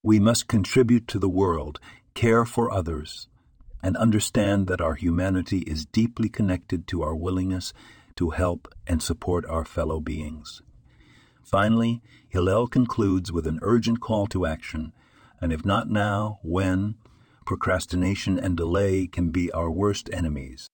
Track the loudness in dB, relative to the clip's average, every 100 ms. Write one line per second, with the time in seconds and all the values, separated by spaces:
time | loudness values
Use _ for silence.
0 | 4 6 6 2 2 0 2 4 6 4
1 | 2 -2 0 2 2 0 -6 -12 -18 -20
2 | _ 0 4 4 2 0 0 0 -2 -6
3 | -8 -16 -18 _ _ _ -20 -6 -4 2
4 | 4 4 2 0 2 2 0 0 -2 0
5 | 0 2 2 0 0 -2 -2 -6 -2 0
6 | 0 0 -4 0 0 0 -2 -6 -4 -4
7 | -2 -2 -2 -2 -2 -4 -8 -14 -20 -20
8 | _ -2 -2 2 0 -2 -10 -14 -4 -2
9 | -2 -4 -2 -2 -2 -4 -4 -4 -2 -4
10 | -4 -6 -6 -10 -16 -20 -20 -20 _ _
11 | _ _ _ _ -2 0 4 4 2 -2
12 | _ -20 _ 0 2 2 2 0 0 2
13 | 2 2 0 -4 -4 -4 2 2 4 -2
14 | 0 -2 0 0 -2 -4 -8 -8 -8 _
15 | _ _ -20 _ -4 -2 0 0 0 0
16 | 0 0 -2 -6 -4 0 2 0 -2 -6
17 | -14 _ _ _ -6 -4 0 -2 0 0
18 | 0 0 0 -2 0 -2 0 2 2 2
19 | 0 -2 0 0 0 -2 -2 0 0 0
20 | -6 -4 -2 -4 -8 -16 -20